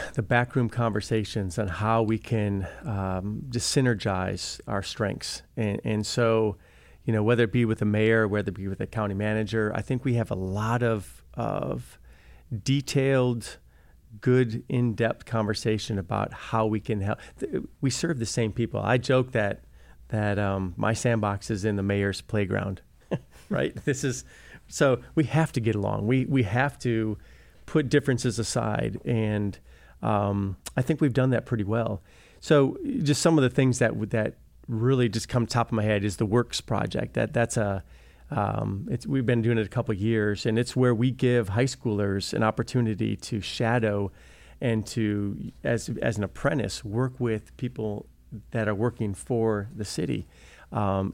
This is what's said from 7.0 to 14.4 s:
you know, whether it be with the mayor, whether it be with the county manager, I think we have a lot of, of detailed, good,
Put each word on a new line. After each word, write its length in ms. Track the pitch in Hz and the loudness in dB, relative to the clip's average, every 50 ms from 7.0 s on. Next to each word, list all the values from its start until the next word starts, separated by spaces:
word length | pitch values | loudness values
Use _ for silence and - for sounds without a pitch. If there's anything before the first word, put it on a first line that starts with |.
| - | -4
you 80 | - 113 | 0 0
know, 100 | 107 104 | 2 4
whether 220 | 110 120 117 120 | 4 4 4 4
it 80 | 110 - | 2 4
be 120 | 127 120 | 2 2
with 140 | 110 110 107 | 2 2 0
the 60 | 107 | 2
mayor, 420 | 104 104 107 107 110 113 113 110 | 2 2 4 4 4 6 4 4
whether 220 | 104 98 104 101 101 | 2 2 0 -2 -2
it 80 | 87 | -4
be 100 | 90 95 | -6 -6
with 120 | 98 95 - | -6 -6 -6
the 100 | 101 - | -8 -6
county 260 | - 117 107 101 98 | -4 -4 -2 -2 -2
manager, 560 | 95 104 107 107 110 110 101 107 113 107 107 - | -2 -2 0 0 0 -2 0 0 0 0 0 0
I 100 | 90 101 | -4 -2
think 220 | - 131 123 127 | -2 -2 -2 0
we 100 | 139 120 | 0 0
have 180 | 120 113 - - | 0 0 0 -2
a 20 | |
lot 480 | 95 95 95 95 104 107 - 233 120 120 | -4 -4 -4 -2 -2 0 0 0 2 2
of, 400 | 117 113 104 95 - - - - - - | 2 2 0 -2 -8 -16 -20 -20 -16 -8
of 680 | - 120 113 98 95 50 - - - 123 - - - - - - - - - - - - - - 107 - | -6 -4 -2 -2 -2 -2 -4 -4 -6 -8 -12 -18 -20 -20 -20 -20 -20 -20 -20 -20 -20 -12 -8 -8 -6 0
detailed, 920 | - 135 143 139 - - 139 135 135 135 131 127 127 120 117 107 - - - - - _ - _ - - - _ - 117 104 | 0 0 0 0 0 0 0 2 4 4 4 2 2 0 -2 -6 -10 -16 -18 -20 -20 _ -20 _ -20 -20 -20 _ -20 -20 -4
good, 440 | - 127 123 127 | 2 4 6 6